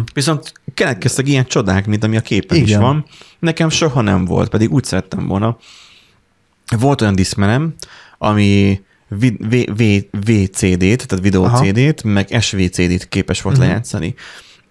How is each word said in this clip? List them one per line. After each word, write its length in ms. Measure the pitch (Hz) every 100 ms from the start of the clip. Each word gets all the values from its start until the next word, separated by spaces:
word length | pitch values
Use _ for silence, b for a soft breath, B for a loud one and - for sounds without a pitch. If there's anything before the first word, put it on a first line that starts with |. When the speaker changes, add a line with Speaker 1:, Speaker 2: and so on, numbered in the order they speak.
| 117
Speaker 1:
Viszont 400 | 147 139 151 - - -
keletkeztek 540 | - 196 117 127 - 135
ilyen 180 | 135 123
csodák, 420 | 151 98 95 104
mint 160 | 107
ami 140 | 110 110
a 40 |
képen 360 | - 101 - 170
is 120 | 107
Speaker 2:
Igen. 120 | 104
Speaker 1:
van. 240 | 123 151 - B B B
Nekem 300 | 165 165 160
soha 320 | - 160 127
nem 240 | 104 95 90
volt, 240 | 92 92
pedig 220 | 107 110
úgy 100 | 143
szerettem 440 | - 95 - - 90
volna. 300 | 95 110 117 B B B B B B _ _ _ _ - 110
Volt 220 | 135 139
olyan 140 | 107 95
diszmenem, 580 | 92 - 101 123 160 - B B B B
ami 640 | 107 104 101 101 98 98 _ b b 101
vi-, 180 | 127 107 110
v-, 200 | 123 - 104
v-, 400 | 110 101 - 104 104
V 60 | 107 95
C 100 | - 95 90
D-t, 300 | 95 123 -
tehát 160 | 90
videó 200 | 98 95
Speaker 2:
Aha. 140 | 92 120
Speaker 1:
C 140 | 98
D-t, 320 | 107 143 156
meg 240 | 110 101 95 117
S 100 | -
V 60 | 98 90
C 60 | - 90
D-t 200 | 90 -
képes 340 | 98 - -
volt 160 | 98 135
Speaker 2:
Mhm. 80 | 104
Speaker 1:
lejátszani. 480 | 98 123 107 82 - B B B B B